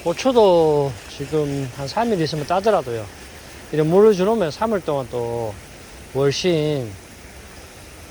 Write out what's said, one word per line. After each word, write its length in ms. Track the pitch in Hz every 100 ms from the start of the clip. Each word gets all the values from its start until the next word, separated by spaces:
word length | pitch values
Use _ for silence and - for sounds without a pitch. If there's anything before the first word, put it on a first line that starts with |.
고추도 880 | 165 165 262 240 202 170 160 147 139 117 - -
지금 540 | 135 156 147 139 135 131
한 100 | 139
삼 260 | - 240
일 80 | 196
있으면 260 | 156 156 143
따더라도요. 600 | 180 208 190 127 117 101 - - - - - -
이렇게 160 | 151 156
물을 240 | 180 220
주놓으면 360 | 190 190 226 165
삼 220 | - 226
일 80 | 208
동안 220 | 160 143 117
또 440 | 123 117 117 113 95 - - - - -
훨씬, 760 | 131 139 131 185 165 151 147 113 95 - - - - - - - - - - -